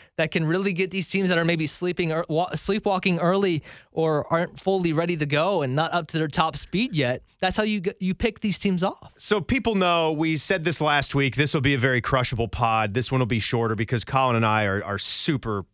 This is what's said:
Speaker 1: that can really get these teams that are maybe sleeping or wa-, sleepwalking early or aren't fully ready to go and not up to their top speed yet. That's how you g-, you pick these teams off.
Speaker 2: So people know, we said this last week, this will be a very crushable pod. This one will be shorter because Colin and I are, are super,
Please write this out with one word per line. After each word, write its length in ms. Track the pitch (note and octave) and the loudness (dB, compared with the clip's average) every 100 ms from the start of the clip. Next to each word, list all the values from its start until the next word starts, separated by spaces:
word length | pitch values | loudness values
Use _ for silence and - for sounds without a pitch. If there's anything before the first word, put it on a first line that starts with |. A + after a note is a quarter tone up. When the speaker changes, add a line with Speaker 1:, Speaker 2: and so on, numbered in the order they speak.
| - - | -10 -4
Speaker 1:
that 120 | D#3 | -2
can 140 | F3 | 0
really 300 | D#3 F3+ G3+ | 0 0 0
get 160 | F3 F#3+ | -2 -2
these 180 | F#3 E3 | -4 -2
teams 220 | G3 F#3 | 0 2
that 80 | E3+ | 2
are 60 | |
maybe 220 | E3 E3+ D#3 | 2 0 -2
sleeping 460 | - F3+ F3 E3 | -2 -4 -2 -2
or 140 | D#3+ E3 | -2 -2
wa-, 260 | D#3 F3+ | -2 -2
sleepwalking 640 | - - G#3 G#3 F#3 F#3+ E3+ | -4 -2 -2 0 0 0 2
early 440 | E3+ G3 G3 D#3 - - _ | 2 2 2 0 -4 -16 _
or 380 | - D#3+ D3 - | -2 0 0 0
aren't 300 | E3 F3 - | -2 -2 -4
fully 320 | F#3+ F#3+ E3+ | -2 0 2
ready 240 | D#3 E3+ E3 | 0 0 -2
to 80 | |
go 380 | D3 D3 F3+ F#3+ | 0 0 2 0
and 120 | C3 | 0
not 160 | C#3 E3 | 0 0
up 120 | F3 D3+ | -2 -2
to 100 | D#3+ | -2
their 100 | D#3 | -2
top 260 | D3+ D#3+ | 0 0
speed 400 | D3 - F3+ B3+ | -2 -4 -2 0
yet. 280 | D#3+ B2 B2+ - _ | 0 0 -2 -8 _
That's 160 | F#3 G3+ | -2 0
how 60 | |
you 180 | G#3+ G#3+ | 0 -2
g-, 140 | F3+ - | -4 -4
you 160 | F#3 | -4
pick 260 | - A#3 A3+ | -2 -2 -2
these 180 | G#3+ - | -2 0
teams 240 | G3+ F3+ | 0 0
off. 320 | F#3+ - - - | -2 -4 -16 -8
Speaker 2:
So 240 | - G#3 | 0 0
people 340 | - B3+ A3+ | 2 0 0
know, 380 | G3 F3+ E3+ D#3+ | 2 4 4 2
we 240 | D3+ D#3+ D#3 | 2 0 0
said 280 | - F#3+ | 0 0
this 180 | E3 D3+ | 0 0
last 320 | D3+ D3 - | 2 2 2
week, 220 | C#3 C3+ B2 | 0 2 2
this 180 | D3 | 0
will 80 | D#3 | 2
be 100 | C3+ | 2
a 60 | C3+ | 2
very 240 | C3 B2 | 2 2
crushable 460 | - C3 B2 A2 A#2 | 2 0 0 -2 -2
pod. 440 | - A#2 A2 G#2+ | 0 0 2 0
This 180 | A2+ B2 | -2 0
one 120 | C3 | 0
will 40 | A#2 | 0
be 140 | A#2 | -2
shorter 340 | - A#2+ A2+ | -2 -2 0
because 300 | A2 A2 A#2+ | -2 -2 -4
Colin 320 | - C3+ C3 A#2 | 0 2 2 2
and 80 | |
I 200 | A2 G#2+ | 2 2
are, 200 | G2+ G2 | 0 -2
are 140 | F2+ G2 | -4 -4
super, 640 | - - - C#3+ A2+ G2+ - | -4 -2 -2 -2 -2 -6 -6